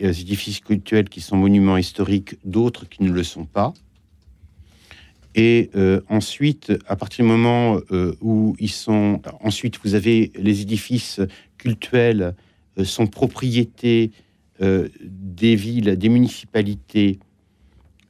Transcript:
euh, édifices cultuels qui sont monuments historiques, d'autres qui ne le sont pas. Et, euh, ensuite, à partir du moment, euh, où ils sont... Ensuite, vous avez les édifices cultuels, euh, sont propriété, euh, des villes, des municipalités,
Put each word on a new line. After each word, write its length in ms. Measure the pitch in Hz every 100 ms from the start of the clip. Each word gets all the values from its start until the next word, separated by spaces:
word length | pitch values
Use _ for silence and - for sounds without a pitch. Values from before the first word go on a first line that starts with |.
euh, 100 | 98
édifices 480 | 87 90 101 - 101
cultuels 480 | - 104 - 107 98
qui 140 | -
sont 140 | - 98
monuments 400 | 98 101 98 92
historiques, 580 | 90 - 98 101 95 -
d'autres 420 | 98 107 120 - 87
qui 160 | -
ne 80 | 95
le 120 | 90
sont 240 | 82 - 78
pas. 260 | 101 117 - _ _ _ _ _ _ - - - _ _ - - _ _
Et, 360 | 110 117 117 101
euh, 260 | 98 95 98 -
ensuite, 600 | 107 104 - 143 143 - 95 -
à 100 | 101
partir 280 | 101 -
du 60 | 117
moment, 480 | 113 117 120 120 98 95
euh, 220 | 92 90 -
où 360 | 113 110 110 -
ils 100 | 107 -
sont... 380 | - 107 104 98 - -
Ensuite, 380 | 107 98 123 -
vous 100 | 104
avez 380 | 104 104 110 95
les 260 | - 98 104
édifices 580 | 101 107 - 123 - - 95 - _ _
cultuels, 800 | 123 107 - 123 117 107 90 87 _ _ _ -
euh, 60 |
sont 220 | 92 - 110
propriété, 1040 | - 123 - 127 120 113 - 120 117 110 - _ _ _ -
euh, 280 | 95 95 78 -
des 520 | - 92 95 87 113 110
villes, 400 | 107 120 104 92
des 120 | 107
municipalités, 1120 | 120 120 - - 110 104 104 - 107 101 95 _ _ _ _ _ _ _ _